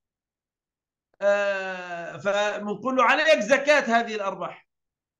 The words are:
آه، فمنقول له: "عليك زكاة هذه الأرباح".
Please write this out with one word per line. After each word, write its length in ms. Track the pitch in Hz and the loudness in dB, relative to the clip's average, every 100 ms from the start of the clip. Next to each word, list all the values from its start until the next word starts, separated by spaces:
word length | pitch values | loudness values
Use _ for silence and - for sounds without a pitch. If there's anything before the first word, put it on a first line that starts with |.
| _ _ _ _ _ _ _ _ _ _ _ - | _ _ _ _ _ _ _ _ _ _ _ -4
آه، 960 | 202 202 202 196 190 185 180 170 170 165 | 0 0 0 -2 -4 -8 -10 -10 -10 -8
فمنقول 800 | 196 202 208 202 208 196 240 262 | -2 0 0 -2 -6 -6 -2 2
له: 80 | |
"عليك 340 | 240 285 311 302 | 4 4 4 4
زكاة 640 | 208 269 277 294 233 233 | 4 2 4 2 4 0
هذه 140 | 220 | 0
الأرباح". 540 | 214 196 180 170 - _ _ _ _ _ _ | -4 -6 -6 -8 -12 _ _ _ _ _ _